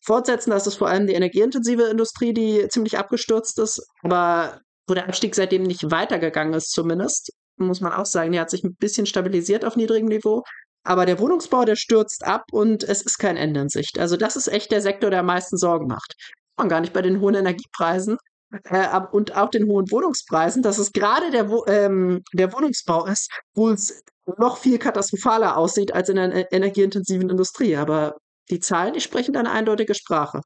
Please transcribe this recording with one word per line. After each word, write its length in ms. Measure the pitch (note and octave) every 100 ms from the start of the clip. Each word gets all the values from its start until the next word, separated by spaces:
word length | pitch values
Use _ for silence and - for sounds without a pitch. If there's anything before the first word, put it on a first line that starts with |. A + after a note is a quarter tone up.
fortsetzen. 460 | - A#3 B3 A#3+ A#3+
Das 180 | G3+ G3+
ist 80 | -
vor 100 | F3+
allem 220 | F#3 G3+
die 60 |
energieintensive 680 | F3+ F3+ F#3+ A#3 C4 A#3 A#3+
Industrie, 500 | A#3 A3 A3+ - A#3
die 360 | A3+ A3 G#3+ G3+
ziemlich 280 | A#3 A3 F3+
abgestürzt 600 | G3+ A#3 - A3 A3 -
ist. 260 | A3 - - _
Aber 560 | F3 F3+ F3 E3+ D#3 - _ _ -
wo 80 |
der 140 | F#3 F3+
Abstieg 260 | - G#3+
seitdem 300 | - F#3 F#3
nicht 260 | F#3 F3+ D3+
weitergegangen 640 | E3 G3 F3 E3 D#3 D#3
ist 160 | D#3+ -
zumindest, 640 | - E3 E3+ A#3 - - _ _ _
muss 240 | F#3 F3+
man 140 | F3+
auch 120 | - G3
sagen, 240 | F3 E3
der 120 | F3
hat 80 | E3
sich 120 | F#3
ein 140 | F3+ -
bisschen 300 | G#3 - G3+
stabilisiert 580 | G3 F#3 F#3+ F3 G#3
auf 100 | A3+
niedrigem 320 | A#3 A3 A3 A3
Niveau. 380 | G#3+ G#3+ A3 - - _ _
Aber 200 | - F3+
der 140 | F3+ F3
Wohnungsbau, 460 | B3 F4 - B3+
der 100 | A3+
stürzt 500 | G#3+ - A3+ G#3+ -
ab 200 | - A3 -
und 320 | G#3 A3 G#3+
es 180 | - G3+
ist 160 | - -
kein 180 | G3+ E3
Ende 260 | D#3 C#3+
in 60 | C#3+
Sicht. 300 | D3 C#3+ -
Also 180 | E3+ F3
das 200 | G#3+ C4+
ist 100 | -
echt 240 | G#3 -
der 120 | G#3+
Sektor, 280 | G3 G3 G#3
der 100 | F#3
am 60 | F3+
meisten 300 | F3+ F3+ F3+
Sorgen 320 | F3 E3 C#3+
macht. 260 | A#2 - - - - _ -
Kann 100 | F#3+
man 20 |
gar 120 | E3
nicht 120 | E3+
bei 100 | F#3+
den 180 | F#3 F#3+
hohen 140 | G3
Energiepreisen, 840 | G3 F#3 F3 - - E3 F#3 G3+ A3+ _ _ _ G#3
äh, 160 | - F#3
ab-, 340 | F#3 F#3+ F#3+
und 240 | G3+ G#3 -
auch 140 | G#3
den 160 | A3+ G#3+
hohen 240 | G3+ F#3+
Wohnungspreisen, 720 | A3+ F#4 B3 - D#3+ E3 A#3
dass 160 | A3+ G#3+
es 140 | G3
gerade 400 | G3+ G#3 C4 F4
der 180 | B3+ G#3
Wo-, 140 | A3+ A3+
ähm, 560 | G#3 G3+ F#3+ F#3 F3+ -
der 200 | F3 F#3
Wohnungsbau 540 | A#3+ D4 B3 - E3 F3
ist, 220 | G3+ - - _
wo 160 | - A3+
es 340 | G#3 - - _ _ - F#3
noch 200 | A#3+ B3
viel 200 | C4 A#3+
katastrophaler 800 | C#4 G3+ G3 G3 B3+ A3 G3 D3+
aussieht 360 | E3+ G#3 G3
als 160 | F3 F3+
in 80 | F#3+
der 160 | F#3
e-, 140 | F3+ F3+
energieintensiven 760 | F#3+ G3 G3 G3 G3+ F#3+ F#3 F#3
Industrie. 480 | F#3 F#3 - A#3+ D3
Aber 380 | D3 D#3 D3+ D3+ _ _ _
die 120 | F3
Zahlen, 340 | - F3 F#3+
die 60 | D#4
sprechen 320 | - - B3
da 80 | C#4
eine 100 | A#3
eindeutige 440 | A3 A3 G#3+ G#3+
Sprache. 460 | G3+ - D#3+ D3 D3